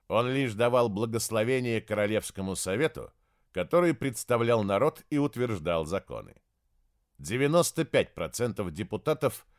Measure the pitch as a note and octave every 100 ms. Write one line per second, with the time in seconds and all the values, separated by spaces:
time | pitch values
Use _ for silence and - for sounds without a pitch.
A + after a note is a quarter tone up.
0 | - G#2 B2 C3+ C3 G#2 A#2+ B2 A#2+ G2
1 | A#2 A2+ - A2 A2+ C3 B2 A2 G2+ G#2
2 | G#2 G#2+ - - F#2+ F#2 F#2 G#2 D#3 C2+
3 | - _ _ _ _ F2+ F2+ F3 F3 C#3
4 | C3+ A2+ - A#2+ A#2 A#2 G2 G2 D3 -
5 | - D3 C#3+ A#2+ B2 G2 D#2+ E2+ D#2 F#2
6 | - A1+ G1+ - _ _ _ _ _ _
7 | _ - C#3+ B2 C#3+ E3+ D#3+ - E3 C3
8 | F2+ - E2 - A#2+ G2+ F2+ D#2 G#2+ G#2+
9 | - D3 C#3 - _